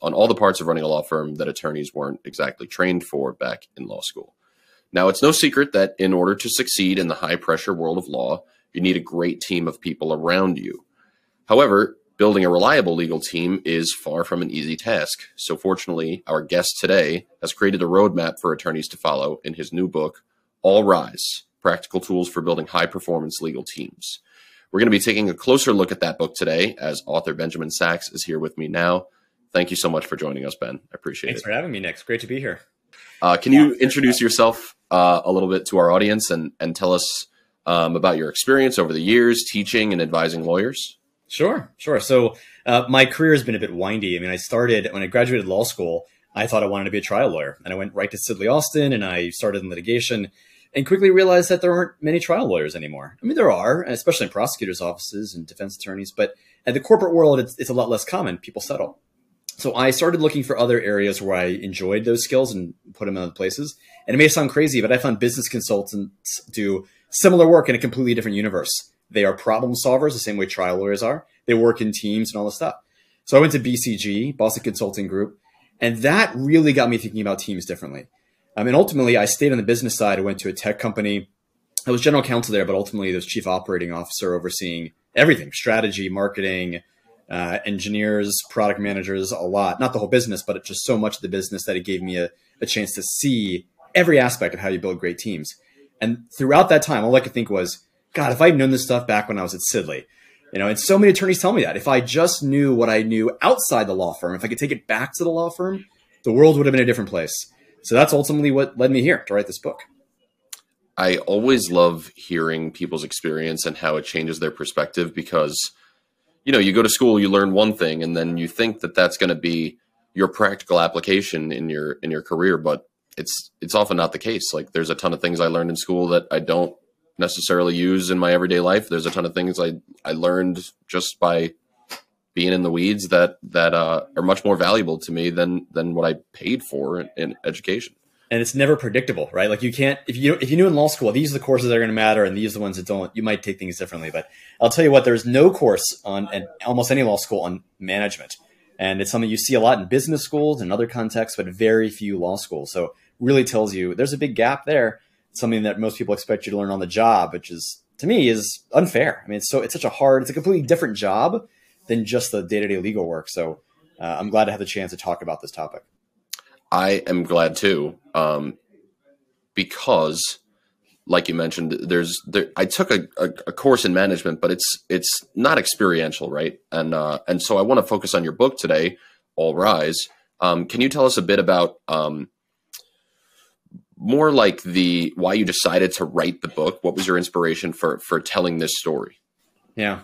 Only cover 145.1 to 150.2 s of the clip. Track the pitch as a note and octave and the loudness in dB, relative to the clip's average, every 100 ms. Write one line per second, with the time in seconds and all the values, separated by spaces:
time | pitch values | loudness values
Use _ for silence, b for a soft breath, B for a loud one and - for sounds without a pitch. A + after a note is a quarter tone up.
145.1 | A#2 A#2+ B2+ E3+ F#3+ B2+ F#2+ - - G#2 | 2 2 4 6 6 2 2 -2 -8 -8
146.1 | G2 G2+ G2 G2 - A#2 B2 A#2+ C3+ A#2+ | -6 -6 -8 -10 -8 -4 -2 0 0 2
147.1 | G2+ - G2+ F2 F2+ - _ F#2 G2 G#2 | 0 -2 -4 -4 -8 -12 _ -6 -4 -4
148.1 | - - - _ b b - F#2+ F#2+ G2 | -8 -14 -20 _ b b -8 -4 -4 -2
149.1 | A#2 A2+ A2 - B2 A2 A#2+ F2+ B2+ C3+ | -2 -2 -2 0 4 4 4 2 -2 0
150.1 | D3+ | -4